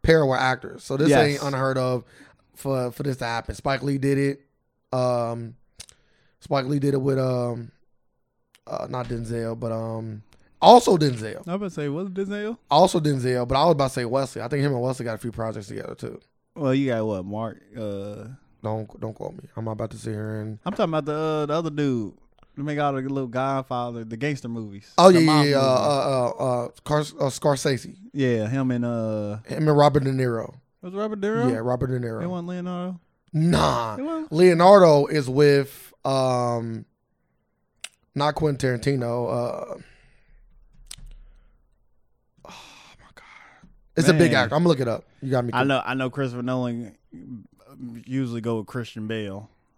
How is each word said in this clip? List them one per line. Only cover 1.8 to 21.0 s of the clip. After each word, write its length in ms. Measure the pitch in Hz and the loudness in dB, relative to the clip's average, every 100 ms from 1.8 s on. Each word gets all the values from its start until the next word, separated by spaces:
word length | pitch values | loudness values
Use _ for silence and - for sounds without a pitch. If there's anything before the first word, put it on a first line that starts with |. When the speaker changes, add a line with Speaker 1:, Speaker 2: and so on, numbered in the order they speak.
| 127 127 - - - _ _ - | -2 -2 -6 -20 -20 _ _ -12
Speaker 1:
for, 360 | 139 131 123 | -4 -4 -4
for 120 | 117 | -4
this 140 | 143 127 | -6 -4
to 80 | 117 | -4
happen. 300 | 117 - 104 | -6 -6 -6
Spike 280 | 139 135 | -4 -2
Lee 140 | 143 139 | -2 -2
did 200 | 139 139 | 0 2
it. 240 | 139 139 _ _ _ _ _ 127 | 0 -2 _ _ _ _ _ -2
Um, 600 | 127 120 117 117 113 123 _ _ - _ _ _ _ _ | 0 0 -2 -6 -12 -16 _ _ -20 _ _ _ _ _
Spike 260 | - 139 131 | -4 -2 0
Lee 140 | 143 | 0
did 140 | 139 | 0
it 80 | 139 | 0
with, 180 | 135 135 | 0 0
um, 520 | 131 127 120 117 117 _ _ _ _ _ _ _ _ _ - | 0 -2 -4 -6 -12 _ _ _ _ _ _ _ _ _ -12
uh, 200 | - - | -10 -8
not 180 | 127 117 | -8 -6
Denzel, 520 | 117 113 117 113 113 | -8 -6 -6 -6 -6
but, 120 | 117 | -6
um, 520 | 113 113 113 113 107 - _ _ _ | -6 -6 -8 -10 -14 -18 _ _ _
also 360 | 170 240 233 180 | 10 10 8 2
Denzel. 380 | 147 120 110 - | 2 -2 -8 -10
Speaker 2:
I 20 | |
was 100 | 170 | -8
about 120 | 190 202 | -8 -8
to 40 | |
say, 180 | 160 147 | -6 -6
was 180 | 147 196 | -6 -8
it 60 | 185 | -8
Denzel? 420 | 196 208 214 233 _ | -6 -6 -8 -12 _
Speaker 1:
Also 280 | 143 180 - | 6 6 4
Denzel, 480 | 151 135 123 123 123 | 0 -2 0 -2 0
but 80 | 135 | 2
I 100 | 165 | 4
was 80 | |
about 140 | 147 135 | 4 0
to 40 | |
say 120 | - 120 | -2 -2
Wesley. 360 | 131 135 - | -2 -4 -8
I 60 | 113 | -4
think 140 | 147 | -2
him 100 | 143 | 0
and 80 | 123 | 0
Wesley 220 | 127 131 117 | -2 -4 -6
got 100 | 110 | -6
a 40 | |
few 120 | 120 | -8
projects 360 | 107 113 107 98 | -6 -8 -8 -12
together 260 | 101 - - | -12 -12 -12
too. 240 | - - _ _ _ - | -12 -14 _ _ _ -4
Speaker 2:
Well, 180 | 139 | 0
you 160 | 135 139 | 2 0
got 140 | 113 110 | -2 -2
what, 200 | 95 92 | -4 -6
Mark? 360 | 104 113 - 104 110 | -8 -10 -12 _ -12
Uh, 480 | 107 98 101 104 110 135 _ _ | -10 -10 -12 -14 -16 -20 _ _
Speaker 1:
Don't, 360 | 107 110 107 - | -8 -8 -10 -12
don't 140 | 110 | -12
quote 200 | 107 - | -10 -12
me. 140 | - - - | -12 -16 -10
I'm 100 | 113 | -10
not 80 | |
about 180 | 110 113 | -8 -10
to 60 | 110 | -10
sit 140 | 113 | -10
here 260 | 107 110 110 | -8 -8 -8
and 160 | 107 107 175 | -10 -10 -10
Speaker 2:
I'm 80 | |
talking 180 | 226 180 | -2 0
about 120 | 156 | 0